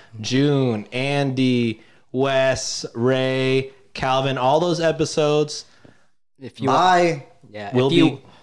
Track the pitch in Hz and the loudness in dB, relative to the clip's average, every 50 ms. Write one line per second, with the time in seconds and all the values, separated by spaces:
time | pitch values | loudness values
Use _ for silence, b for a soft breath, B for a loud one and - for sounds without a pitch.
0 | B B - 107 107 - 123 131 143 147 143 139 131 127 113 104 104 - - 127 | B B -16 -12 -6 -2 0 2 2 2 2 2 0 0 -2 -4 -6 -8 -6 -6
1 | 135 139 143 143 143 139 127 131 131 127 127 120 120 113 107 b b b b b | -4 -2 -2 -2 -2 -2 0 0 0 2 2 2 0 -2 -4 b b b b b
2 | b _ - 127 135 139 135 135 131 135 127 - - - - - - - - 117 | b _ -4 -2 0 2 2 2 2 2 0 -2 -4 -8 -8 -10 -10 -10 -6 -2
3 | 117 127 131 131 131 131 131 131 131 131 131 135 131 131 - - - _ - - | 0 2 2 2 0 0 0 0 0 2 0 0 0 -4 -8 -20 -20 _ -10 -6
4 | 139 135 131 135 135 139 131 127 123 131 143 156 175 175 165 156 165 160 151 147 | -2 -2 0 0 0 -2 -2 0 2 2 2 2 2 0 0 0 0 0 0 0
5 | 156 - - 165 151 147 151 151 151 147 - - b b b b b b b b | -2 -2 0 0 0 2 2 2 0 -2 -4 -10 b b b b b b b b
6 | b b b _ _ _ _ _ 135 120 - - 123 135 135 156 175 185 180 175 | b b b _ _ _ _ _ -18 -18 -10 -4 -2 0 2 4 4 4 4 4
7 | 175 170 160 143 131 - - _ - - 104 104 104 101 123 123 131 139 165 - | 4 2 0 -4 -8 -16 -20 _ -20 -18 -14 -14 -8 -4 0 0 2 2 2 2
8 | 160 - - - b b b b | 2 0 0 -4 b b b b